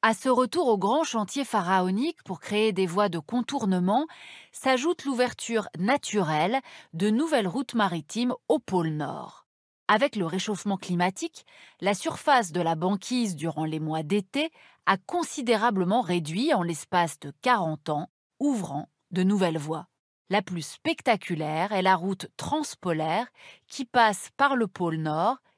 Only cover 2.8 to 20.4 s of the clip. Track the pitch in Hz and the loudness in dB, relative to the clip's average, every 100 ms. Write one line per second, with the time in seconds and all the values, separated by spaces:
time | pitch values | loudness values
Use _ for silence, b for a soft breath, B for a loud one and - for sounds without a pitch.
2.8 | 190 175 202 165 - 247 233 285 190 185 | 0 2 2 2 0 -4 -2 -2 2 2
3.8 | 180 220 320 B B B B - 262 254 | 4 2 0 B B B B -6 0 2
4.8 | 285 349 277 247 247 - - 226 202 156 | 2 -2 -2 0 0 -2 -4 -2 -2 -4
5.8 | 190 285 - 208 160 156 170 262 B B | 0 0 0 -2 0 2 2 0 B B
6.8 | B 165 208 220 320 294 196 190 277 233 | B -2 0 2 2 2 0 -2 -4 0
7.8 | 196 165 151 220 247 - _ 302 - 185 | 0 0 -6 -4 -2 -4 _ 0 2 0
8.8 | 165 151 143 - - - _ _ _ _ | 0 -2 -6 -8 -12 -18 _ _ _ _
9.8 | - 208 277 214 165 180 196 196 208 190 | 0 2 2 0 -2 -2 -4 -4 -2 -4
10.8 | - 175 180 196 330 - - B B B | -2 0 0 -2 -10 -12 -20 B B B
11.8 | 190 - 330 - - 269 196 160 165 160 | -2 -2 -2 -4 4 4 4 -2 0 0
12.8 | 180 202 - 247 226 165 160 156 160 156 | 0 -2 -2 -2 0 -2 -6 -4 -4 -4
13.8 | 156 156 147 208 190 277 311 b b b | -4 -4 -2 -2 -2 -4 -4 b b b
14.8 | - - - 359 339 - 240 226 226 196 | 0 0 0 -4 -4 -6 0 2 2 2
15.8 | 180 220 185 180 151 165 285 262 170 165 | 2 2 2 -2 -2 -2 0 0 0 -4
16.8 | - 185 170 - 143 - 247 240 165 156 | -2 0 0 -2 -14 -6 0 2 2 -4
17.8 | - 147 - _ _ _ 285 247 175 143 | -4 -4 -4 _ _ _ 0 0 -2 -8
18.8 | - _ _ 180 185 208 180 160 147 156 | -10 _ _ 0 2 4 2 0 -4 -8
19.8 | - _ _ _ _ 202 | -10 _ _ _ _ -2